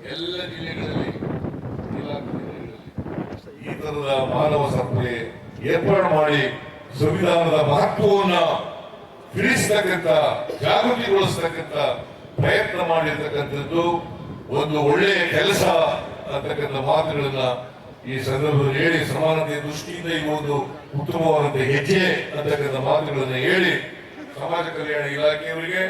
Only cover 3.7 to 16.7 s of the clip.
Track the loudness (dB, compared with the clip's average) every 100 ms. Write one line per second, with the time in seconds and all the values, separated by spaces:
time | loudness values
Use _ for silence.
3.7 | -8 -6 -4 0 0 0 2 2 2 2
4.7 | 0 0 0 0 -2 -6 -10 -16 -8 0
5.7 | 2 4 4 4 4 4 4 0 -4 -12
6.7 | -16 -14 0 0 2 4 4 4 4 4
7.7 | 4 2 4 4 6 4 4 2 0 -4
8.7 | -12 -14 -18 -20 -20 -10 -2 2 2 4
9.7 | 2 2 0 4 6 6 2 -4 -4 2
10.7 | 4 4 0 2 4 4 0 -2 -4 -6
11.7 | 0 0 -2 -8 -16 -14 -2 2 2 0
12.7 | -2 2 2 2 -2 -4 -4 -4 -4 -2
13.7 | 0 2 0 -4 -12 -12 -14 -4 -2 0
14.7 | 2 4 4 4 2 2 2 2 4 4
15.7 | 4 2 0 -6 -10 -8 -6 -4 -4 -4